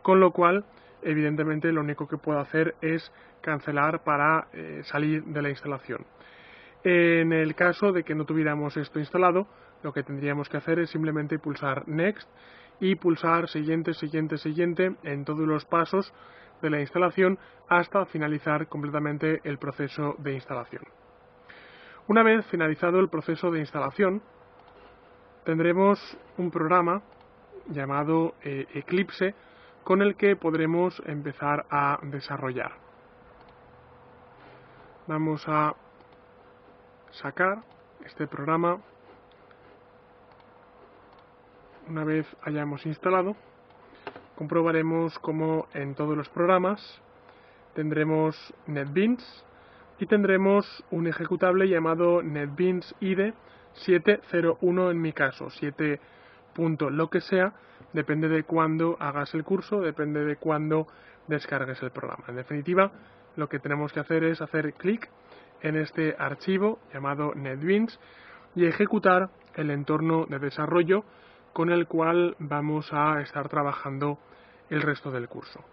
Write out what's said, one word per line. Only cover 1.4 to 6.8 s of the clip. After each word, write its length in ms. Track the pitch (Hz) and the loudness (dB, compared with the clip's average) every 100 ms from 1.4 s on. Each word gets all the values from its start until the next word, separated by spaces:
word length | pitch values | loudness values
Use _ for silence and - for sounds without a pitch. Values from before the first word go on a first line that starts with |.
| 156 151 165 | -2 0 0
lo 100 | 160 | 0
único 260 | 147 143 147 | -2 -6 -6
que 100 | 151 | -6
puedo 220 | - 147 | -2 -4
hacer 340 | 143 160 160 - | -2 0 0 -2
es 320 | 160 165 - - - - | -4 -4 -6 -20 -20 -10
cancelar 600 | - 147 151 143 151 165 | -4 -4 -2 0 0 0
para, 440 | - 143 147 160 - | 0 2 4 2 -2
eh, 300 | - 160 147 147 | -14 -12 -12 -6
salir 380 | 147 151 156 156 | -2 0 -2 -4
de 160 | 151 | -4
la 80 | 143 | -4
instalación. 560 | 139 147 135 - 117 - - - - - - - - | -6 -8 -10 -8 -10 -12 -20 -20 -20 -20 -20 -20 -2